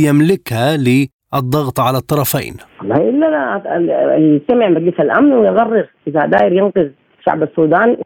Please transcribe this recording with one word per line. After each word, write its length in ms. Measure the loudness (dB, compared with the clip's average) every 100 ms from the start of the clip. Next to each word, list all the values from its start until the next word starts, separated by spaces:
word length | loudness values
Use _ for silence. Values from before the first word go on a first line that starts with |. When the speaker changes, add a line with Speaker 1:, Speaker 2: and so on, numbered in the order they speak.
| 2
Speaker 1:
يملكها 680 | 2 2 0 -4 -2 -2 0
للضغط 1000 | 2 2 0 -8 _ -6 -2 -2 -2 -2
على 180 | -2 -2
الطرفين؟ 560 | -2 -2 -2 -4 -6 -12 -20 -12
Speaker 2:
والله 280 | -4 0 0
إلا 160 | 0 0
لا، 520 | -2 -4 -6 -4 -4
ال-، 140 | -2
ال-، 300 | 0 0 2
يجتمع 480 | 2 2 0 0 2
مجلس 300 | 0 0 -2
الأمن 340 | 0 2 2
ويقرر 540 | 4 2 2 0 -2 -4 _ -6
إذا 180 | -2 0
داير 280 | 0 2
ينقذ 360 | 2 0 0 -2 -6 _ _ -4
شعب 180 | -2
السودان، 540 | -2 0 2 2 2 0